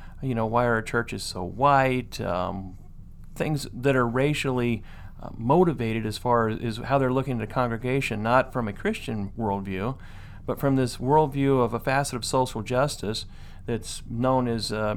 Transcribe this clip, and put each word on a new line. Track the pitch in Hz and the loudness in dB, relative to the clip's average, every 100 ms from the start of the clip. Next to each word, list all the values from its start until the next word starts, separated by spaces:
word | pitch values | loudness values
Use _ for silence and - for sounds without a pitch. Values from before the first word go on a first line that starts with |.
| - - | -14 -6
you | 135 117 | -2 0
know, | 110 | 2
"Why | 117 123 | 2 4
are | |
our | 113 | 2
churches | 110 120 113 104 | 2 -2 -2 -4
so | - 92 | -6 -6
white?" | 90 95 139 139 131 127 117 - | -6 2 6 6 6 2 -2 -6
Um, | 101 90 90 92 92 - - - - - - | -2 0 -2 -4 -8 -12 -16 -18 -16 -16 -14
things | - 160 147 - | -4 -2 -2 -4
that | - 127 135 | -2 2 4
are | 120 | 4
racially, | 120 143 147 139 127 120 117 - - - - | 2 2 2 0 0 0 0 -4 -14 -14 -12
uh, | - - | -12 -6
motivated | 113 156 180 139 113 110 110 | 4 6 6 2 -2 -2 -2
as | 104 | -2
far | 123 120 110 | 2 4 4
as, | 110 | 0
as | 120 110 | -4 -6
how | 127 139 | 0 2
they're | 131 | 4
looking | 127 131 123 | 2 0 -2
at | |
a | 107 | -2
congregation, | - 123 113 123 135 131 107 | 0 0 -2 0 0 0 -2
not | 110 127 127 | 4 4 4
from | 131 110 | 0 -2
a | |
Christian | 98 196 220 - 110 98 117 | -2 -4 -4 -4 -4 -6 -2
worldview, | 110 98 98 95 107 139 - - - - - | 0 0 -2 -2 -2 -4 -10 -14 -14 -10 -6
but | 123 | 0
from | 143 135 | 2 4
this | 127 - | 2 0
worldview | 123 151 156 139 139 135 | 4 4 4 2 4 4
of | 117 | 4
a | 113 | 0
facet | 143 135 143 | 0 0 0
of | 127 | -4
social | - 135 127 113 | 0 2 0 -2
justice | 104 127 143 - 98 110 - - - - - | -2 2 2 0 -4 -4 -8 -12 -14 -12 -6
that's | 117 - - - | -4 -4 -10 -8
known | 117 127 131 123 | 0 2 4 2
as, | 113 104 | 0 -2
uh, | 107 107 | -2 -2